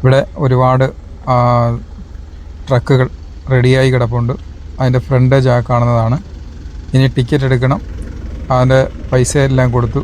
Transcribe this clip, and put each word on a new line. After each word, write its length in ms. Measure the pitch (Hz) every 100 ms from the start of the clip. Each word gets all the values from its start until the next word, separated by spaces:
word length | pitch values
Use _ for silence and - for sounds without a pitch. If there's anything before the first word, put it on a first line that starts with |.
ഇവിടെ 260 | 131 135 - -
ഒരുപാട്, 480 | 139 127 127 131 135 - - - -
ആ, 60 | 123 120 120 120 117 104 - - - - - - - -
ട്രക്കുകൾ 400 | 127 - 135 127 - - - -
റെഡിയായി 380 | 131 123 131 131
കിടപ്പുണ്ട്. 420 | 127 117 120 117 - - - - -
അതിൻ്റെ 180 | 131 127
ഫ്രണ്ടേജ് 500 | - 131 127 139 131
ആ 120 | 123 117
കാണുന്നതാണ്. 480 | 123 120 117 113 135 - - - - - - -
ഇനി 120 | 127 135 123
ടിക്കറ്റ് 280 | 123 147
എടുക്കണം. 360 | 135 127 127 156 - - - - - - -
അതിൻ്റെ 380 | 127 127 131 131 - -
പൈസ 240 | 131 123 147
എല്ലാം 360 | 135 131 127
കൊടുത്തു. 260 | 120 120 135